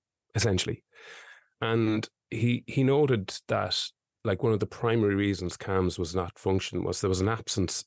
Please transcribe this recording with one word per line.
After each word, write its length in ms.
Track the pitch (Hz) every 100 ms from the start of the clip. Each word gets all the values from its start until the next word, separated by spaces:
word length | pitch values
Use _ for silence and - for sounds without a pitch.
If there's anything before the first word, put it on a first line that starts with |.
| _ _ _
essentially. 480 | - 117 90 - - _ - - - - - _ -
And 480 | 117 113 110 110 - _ -
he, 340 | - 120 120 -
he 180 | -
noted 500 | 131 139 143 117 95 - -
that 340 | 107 101 - - _ _ _
like, 180 | 110 95
one 100 | 117
of 80 | 107
the 60 | 104
primary 480 | - 117 117 104
reasons 420 | 101 101 95 90 -
cams 420 | - 95 92 -
was 160 | 82
not 240 | 90 90 -
function 460 | 98 95 - 92
was 160 | 90 92
there 80 | 98
was 120 | 90
an 80 | 98
absence 560 | 117 - - 90 -